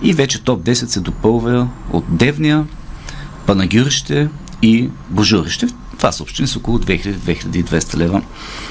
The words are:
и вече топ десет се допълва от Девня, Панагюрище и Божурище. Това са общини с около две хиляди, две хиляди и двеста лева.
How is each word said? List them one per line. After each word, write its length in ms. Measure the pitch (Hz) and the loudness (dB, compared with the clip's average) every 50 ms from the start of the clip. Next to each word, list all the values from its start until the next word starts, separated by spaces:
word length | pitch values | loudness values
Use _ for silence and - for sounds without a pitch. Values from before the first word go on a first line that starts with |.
| - | 0
и 100 | 208 175 | 2 2
вече 300 | 147 135 135 - - - | 2 2 0 -2 -2 0
топ 200 | 131 123 92 85 | 0 0 0 2
десет 280 | 110 123 120 123 117 | 0 0 0 0 -2
се 100 | - 101 | -2 -2
допълва 680 | 85 82 - - - 107 117 117 110 117 120 123 123 123 - - - - - | -2 -4 -2 0 2 2 2 2 2 2 2 2 2 0 -4 -8 -6 -4 -2
от 120 | 85 - - | -2 0 0
Девня, 560 | 85 82 117 139 147 151 156 151 151 156 151 151 - - - - - - - - - - - - - - - | 2 2 2 2 2 2 2 2 4 2 2 -2 -6 -12 -14 -14 -14 -14 -12 -12 -12 -12 -12 -12 -14 -4 0
Панагюрище 800 | - 101 98 95 87 98 113 131 143 135 - - - 143 143 147 151 - - - - - - - | 2 2 2 2 4 4 4 4 2 0 -2 -2 0 0 2 0 0 -2 -6 -12 -14 -2 2 4
и 280 | 110 113 117 123 135 131 - - - | 6 6 6 4 0 -4 -8 -10 -4
Божурище. 560 | 90 101 107 101 110 92 76 - - - 240 247 - - - - - | 0 2 4 4 4 4 2 0 -2 -2 -2 -2 -4 -6 -14 -14 -4
Това 160 | - - 98 - | 0 0 0 0
са 100 | - 78 | -2 -6
общини 260 | - - - 139 131 | -6 -4 -2 -2 -2
с 80 | - | -2
около 220 | - - - 120 117 | -2 0 0 2 2
две 200 | 87 90 92 82 | 2 2 0 0
хиляди, 200 | - 101 98 90 | 0 -2 -4 -2
две 160 | - 90 85 | -2 -2 -2
хиляди 240 | - - 87 - 90 | -2 -2 -2 -2 -2
и 40 | 87 | 0
двеста 360 | - 85 80 - - - 78 | 0 0 0 0 0 0 0
лева. 240 | 85 85 98 - - - - - - - - - - - | 2 2 2 0 -2 -4 -10 -14 -14 -12 -12 -12 -12 -12